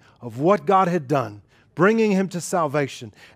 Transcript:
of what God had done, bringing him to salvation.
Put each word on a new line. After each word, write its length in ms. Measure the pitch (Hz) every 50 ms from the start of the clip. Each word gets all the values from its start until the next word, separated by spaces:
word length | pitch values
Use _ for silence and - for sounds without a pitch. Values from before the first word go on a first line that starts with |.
| _ _ _ -
of 200 | 123 120 107 127
what 260 | 147 180 208 175 143
God 220 | 180 196 190 190 175
had 180 | 175 175 135
done, 360 | 120 147 135 117 107 104 104 - _ _ _ _ _ -
bringing 340 | - 170 208 226 226 220 214
him 160 | 190 190 196 170
to 100 | - 170
salvation. 760 | - - 190 175 160 143 131 147 143 127 - - 123 104 - - - - -